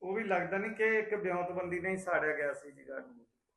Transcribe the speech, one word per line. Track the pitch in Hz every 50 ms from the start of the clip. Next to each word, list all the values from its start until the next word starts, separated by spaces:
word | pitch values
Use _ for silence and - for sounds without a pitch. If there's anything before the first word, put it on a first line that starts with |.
ਉਹ | - 185 196
ਵੀ | 220 214
ਲੱਗਦਾ | 196 190 175 175 165 190 196
ਨਹੀਂ | 208 220
ਕਿ | 214 - 220
ਇੱਕ | 220 220 220 208 - 208
ਵਿਉਂਤਬੰਦੀ | 202 170 185 180 180 180 180 175 180 180 175 175 180
ਨੇ | 170 190
ਹੀ | 190
ਸਾੜਿਆ | 185 185 180 170 151 151 151 156
ਗਿਆ | 147 147 143
ਸੀ | 135 - - 143
ਜੀ | 139 139 135
ਘਰ | 135 135 131
ਨੂੰ। | 127 127 123 117 117 _ _ _ _ _ _